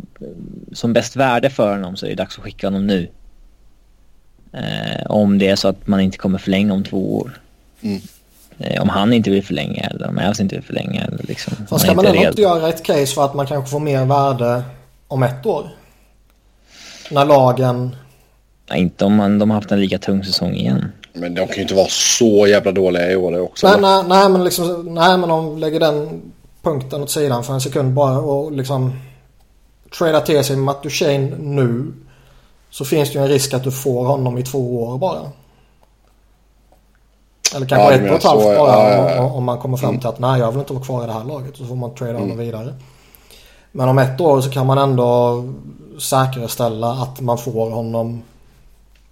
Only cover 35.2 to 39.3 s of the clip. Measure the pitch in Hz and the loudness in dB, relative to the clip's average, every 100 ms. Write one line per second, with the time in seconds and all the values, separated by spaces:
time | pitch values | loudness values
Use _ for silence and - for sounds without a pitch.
35.2 | 147 - _ _ _ _ _ _ _ _ | -10 -18 _ _ _ _ _ _ _ _
36.2 | _ _ _ _ _ _ _ _ _ _ | _ _ _ _ _ _ _ _ _ _
37.2 | _ _ - 143 131 123 123 131 98 95 | _ _ -10 -8 -4 4 6 6 4 2
38.2 | - 110 107 104 113 107 107 101 95 101 | 4 4 6 6 6 6 6 4 2 0
39.2 | 131 | -2